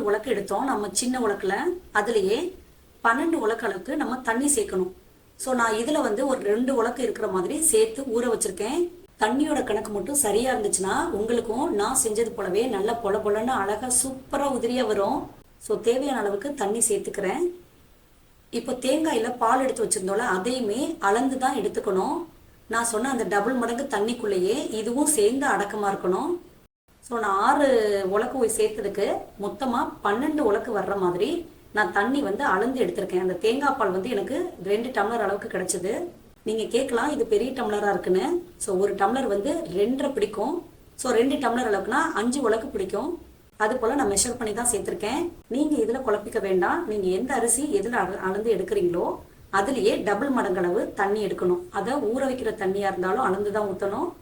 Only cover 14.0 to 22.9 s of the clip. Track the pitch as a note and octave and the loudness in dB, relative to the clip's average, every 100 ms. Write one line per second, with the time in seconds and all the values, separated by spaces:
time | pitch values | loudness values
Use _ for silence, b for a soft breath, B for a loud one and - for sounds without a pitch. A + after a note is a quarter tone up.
14 | C4+ C4 - C#4+ C#4+ B3 A#3 B3 A3 G3+ | -2 -6 -6 -2 0 0 0 0 0 2
15 | G3+ D4 - - - - - G#3 A3+ C4 | 0 0 -4 -14 -20 -14 -4 0 2 2
16 | C#4+ A#3+ G3+ G3+ C#4+ C#4+ G3+ A#3 A3+ G3 | 0 0 -2 -2 -4 -4 -2 0 2 0
17 | F#3 - F#3+ B3+ F4 - - - - - | -2 -4 -4 -2 -4 -4 -16 -20 -20 -20
18 | _ _ _ _ _ A#3 - B3 C4 D#4 | _ _ _ _ _ -8 -6 -2 0 2
19 | D#4 B3 A#3+ - A3+ C4 C4 - G3+ - | 2 0 0 0 2 4 2 0 2 2
20 | F#3 G3+ A#3+ F#3 G#3+ C4 G#3+ A3+ D#4+ - | 2 0 0 0 0 0 -2 -2 -2 0
21 | G3 A3 C4+ B3+ C4 C#4 F#3+ A3 G#3 F#3+ | 2 2 2 0 0 0 -2 -2 0 0
22 | G#3 E4+ - - - - - A3+ A#3 | 0 -2 -6 -14 -20 -20 -6 -2 0